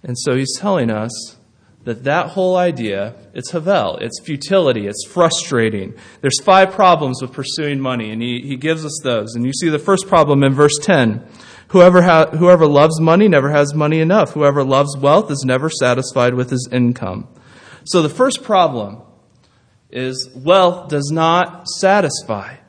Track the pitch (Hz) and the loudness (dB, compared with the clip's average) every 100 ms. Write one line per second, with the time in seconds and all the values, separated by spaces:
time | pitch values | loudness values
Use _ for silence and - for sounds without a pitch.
0 | - 123 - 127 131 - 202 185 117 107 | -10 -8 -4 -2 -4 -6 -2 -2 -2 -4
1 | 113 - - _ _ _ _ _ 120 113 | -8 -12 -18 _ _ _ _ _ -12 -8
2 | 135 160 160 190 185 185 180 139 110 98 | -2 -2 -4 -2 0 0 -2 -2 -6 -6
3 | 104 - - - - 175 165 190 101 - | -8 -12 -16 -16 -10 -6 -2 0 -2 -6
4 | 113 - - 139 - 196 151 113 101 104 | -10 -12 -10 -10 -2 2 2 0 -4 -10
5 | - 180 165 - - 123 113 104 95 - | -8 0 0 0 -4 -2 0 -4 -10 -14
6 | - - 139 - - 190 190 - 185 165 | -20 -6 -4 0 4 4 4 4 2 4
7 | 139 120 127 - 135 - 147 139 131 123 | -2 -6 -10 -10 -10 -6 -6 -4 -4 -6
8 | 107 110 120 120 135 131 151 160 151 147 | -6 -6 -6 -6 -8 -6 -4 -4 -6 -8
9 | 131 113 110 120 123 139 165 151 151 190 | -4 -4 -4 -6 -6 -2 -2 -2 0 -2
10 | - 175 147 139 135 135 147 143 - 165 | 2 2 4 4 2 4 2 2 0 2
11 | 117 110 - - - - _ 190 175 180 | 2 -2 -10 -20 -20 -20 _ 6 6 6
12 | 175 160 156 156 175 175 156 143 160 160 | 4 4 2 2 4 6 6 4 4 2
13 | 160 175 214 151 135 147 143 151 151 160 | 2 4 4 4 2 0 0 -2 0 0
14 | 160 208 165 151 143 143 135 135 143 143 | 2 2 0 2 2 2 0 0 0 0
15 | 143 165 - 139 131 127 156 - 135 123 | 2 2 2 -4 -2 -2 -2 -2 0 0
16 | 127 135 123 123 123 127 123 127 120 123 | -2 0 0 0 -4 -4 -4 0 0 -2
17 | 95 92 - _ _ - - - - 180 | -8 -10 -14 _ _ -20 -20 -20 -2 0
18 | 151 147 262 - - 196 165 123 101 110 | 0 0 -2 -2 -2 2 2 -2 -10 -12
19 | - _ _ _ _ _ _ _ _ 123 | -20 _ _ _ _ _ _ _ _ -8
20 | 127 131 - 127 143 190 180 180 147 147 | -8 -8 -12 -8 2 4 4 0 -6 -6
21 | 143 160 165 175 180 - - - 190 202 | -4 0 2 2 -2 -8 -14 -2 2 2
22 | 160 - - 104 98 - | 0 -6 -8 -8 -8 -20